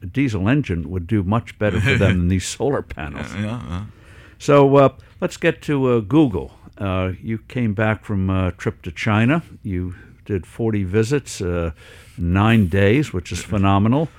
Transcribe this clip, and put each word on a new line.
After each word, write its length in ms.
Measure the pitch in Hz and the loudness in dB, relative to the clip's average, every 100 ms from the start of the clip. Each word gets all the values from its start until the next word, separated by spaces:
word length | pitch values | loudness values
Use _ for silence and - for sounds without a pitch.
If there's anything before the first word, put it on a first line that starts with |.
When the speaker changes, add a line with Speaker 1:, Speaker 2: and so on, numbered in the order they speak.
Speaker 1:
a 40 | 87 | -8
diesel 420 | 135 139 104 98 | -2 -2 0 0
engine 400 | 147 120 85 76 | 0 0 -4 -4
would 160 | 92 82 | -8 -2
do 160 | 110 | -2
much 360 | 90 117 - - | 0 -2 -4 -4
better 220 | 107 92 | -2 0
for 140 | 104 87 | 0 2
them 220 | 98 92 | 2 2
Speaker 2:
<laughs> 0 | |
Speaker 1:
than 100 | 87 | 2
these 180 | 92 - | 0 -2
solar 340 | - 131 117 | -4 -2 -2
panels." 520 | - - 76 - 62 | -6 -10 -10 -10 -10
Speaker 2:
Yeah, 80 | 78 | -8
yeah, 200 | 107 120 64 | -8 -8 -8
yeah. 160 | 87 107 - - - - - | -10 -10 -16 -20 -20 -20 -6
Speaker 1:
So, 380 | - 143 139 143 | 4 6 6 6
uh, 120 | 135 - - - | 4 2 -14 -8
let's 160 | 180 - | -8 -2
get 220 | 170 - | -2 -2
to, 240 | - 143 127 | -4 0 2
uh, 80 | 117 | 0
Google. 580 | 98 151 139 90 65 - - - | 2 2 4 0 -8 -14 -20 -8
Uh, 340 | 98 92 92 90 | -4 -2 -2 -4
you 160 | 113 110 - | -8 -8 -8
came 240 | 127 113 | -4 -2
back 300 | 101 110 107 | 0 0 -2
from 240 | - 98 95 | -4 -2 0
a 220 | 95 90 | 0 -2
trip 280 | - 117 - | -4 -8 -8
to 80 | 85 | -12
China. 520 | - 113 107 117 165 - - | -6 0 2 2 0 -4 -12
You 320 | 104 90 90 90 - - | -8 -6 -6 -10 -20 -20
did 220 | - 98 - | -6 -6 -6
forty 380 | - 113 104 | -4 -2 -2
visits, 560 | 90 107 113 139 - - | 0 0 0 -2 -4 -8
uh, 300 | 90 87 85 - - - - - | -4 -2 -4 -6 -18 -20 -20 -6
nine 500 | 85 95 110 113 90 | 0 2 4 4 4
days, 440 | 98 101 131 139 | 2 4 2 0
which 200 | 87 - | -6 -8
is 100 | 87 | -10
phenomenal. 680 | - 104 98 98 110 139 165 | -4 0 2 4 4 2 -2